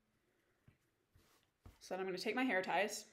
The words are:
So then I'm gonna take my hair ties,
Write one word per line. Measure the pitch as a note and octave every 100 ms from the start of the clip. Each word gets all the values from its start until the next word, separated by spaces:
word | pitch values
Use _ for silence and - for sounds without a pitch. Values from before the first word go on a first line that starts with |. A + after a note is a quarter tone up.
| _ _ _ _ _ _ - - _ _ _ - _ _ _ _ - -
So | - F#3
then |
I'm | F#3+
gonna | F3+
take | A3+ A#3
my |
hair | C4 F#3
ties, | F#3+ E3+ G#3 - -